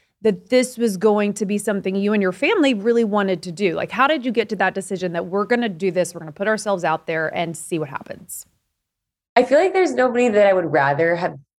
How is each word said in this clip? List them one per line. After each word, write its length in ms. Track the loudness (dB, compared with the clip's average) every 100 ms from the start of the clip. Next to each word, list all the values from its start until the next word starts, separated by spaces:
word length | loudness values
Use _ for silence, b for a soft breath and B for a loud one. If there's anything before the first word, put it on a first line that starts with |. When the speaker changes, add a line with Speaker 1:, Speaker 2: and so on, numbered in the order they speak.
| b _
Speaker 1:
that 280 | -2 -2 0
this 280 | 2 2 0
was 180 | -2 2
going 380 | 2 2 0
to 100 | -2
be 140 | -2 -2
something 380 | -2 -2 -2 -2
you 160 | 0
and 100 | 2
your 80 | 0
family 440 | 0 0 2 2
really 280 | 2 2 2
wanted 400 | 2 0 0 -2
to 80 | -6
do. 240 | -2 -2
Like, 160 | -2 -4
how 160 | 0 2
did 180 | 2
you 60 | -2
get 180 | -2 -2
to 60 | 0
that 160 | -2
decision 420 | -2 -6 -6 -4
that 120 | -4 -4
we're 180 | -2
gonna 240 | 0 0 -2
do 220 | -2 -2
this, 240 | 0 -2
we're 60 | -6
gonna 100 | -14
put 160 | -6 -2
ourselves 380 | -2 -2 -2
out 240 | 0 -2 -2
there 260 | -4 -2
and 220 | -4 -6 -6
see 200 | -6 -6
what 120 | -6
happens? 580 | -10 -14 -18 -16 -18 -18 _ _ _ _ _ _ _ _
Speaker 2:
I 80 | 2
feel 160 | 4 4
like 140 | 4
there's 220 | 2 0
nobody 340 | 2 0 2 2
that 180 | 4 4
I 60 |
would 180 | 4 2
rather 460 | 2 2 2 0 0
have 200 | -4 -8 _